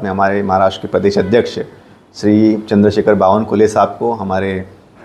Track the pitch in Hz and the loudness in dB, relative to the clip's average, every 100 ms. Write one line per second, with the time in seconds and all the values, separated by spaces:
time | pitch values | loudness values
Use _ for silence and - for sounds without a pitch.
0 | 101 98 98 101 98 95 95 - - 92 | -2 -2 0 0 0 0 0 -2 -4 -2
1 | 98 104 95 117 110 - - - - - | 0 0 2 0 0 -6 -12 -16 -20 -20
2 | _ - 104 104 110 107 - 104 104 104 | _ -4 0 4 2 0 0 2 2 2
3 | 107 101 95 104 110 104 107 107 98 - | 2 2 2 2 0 0 2 2 0 -2
4 | 117 113 98 95 98 95 95 - _ - | -6 -4 -6 -4 -4 -6 -10 -18 _ -20